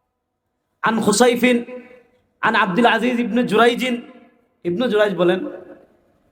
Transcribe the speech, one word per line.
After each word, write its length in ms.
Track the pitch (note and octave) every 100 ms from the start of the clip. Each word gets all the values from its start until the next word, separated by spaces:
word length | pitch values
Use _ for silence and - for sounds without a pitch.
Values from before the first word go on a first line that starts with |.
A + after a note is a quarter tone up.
| _ _ _ _ _ _ _ _
عن 120 | G#3+ A3 G#3+
خسيف 360 | G3+ B3 B3 B3 A#3+ - - - - _ _ _ _
عن 100 | G3+ A3+
عبد 160 | G#3 F3
العزيز 360 | A#3 G#3+ A#3+ A#3+ A#3
بن 80 | A3+ F3+
جريج। 320 | G#3+ A#3+ B3 B3+ A#3+ - - - _ _ _
ইবনে 200 | F3 F3+ B3
জুরাইজ 220 | G#3 G#3+ E3+
বলেন 180 | F3+ F#3 - - - - _ _ _ _ _